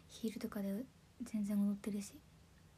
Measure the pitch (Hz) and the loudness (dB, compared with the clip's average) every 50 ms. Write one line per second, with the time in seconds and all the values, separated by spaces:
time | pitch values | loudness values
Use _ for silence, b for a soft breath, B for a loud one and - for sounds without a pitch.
0 | B B - - - 220 - - - 226 - 208 196 196 196 208 269 - - - | B B -6 -2 -2 -2 -2 -2 -4 -4 -2 0 0 0 0 0 -2 -6 -12 -20
1 | - - - - 240 - - 214 202 202 208 202 202 202 202 202 - 214 196 208 | -20 -16 -10 -8 -6 -2 0 0 2 4 4 6 6 4 4 2 -2 -2 -2 -2
2 | 202 - - - - - - - - - - - - - - | -4 -6 -10 -16 -18 -20 -20 -20 -20 -20 -20 -20 -20 -20 -20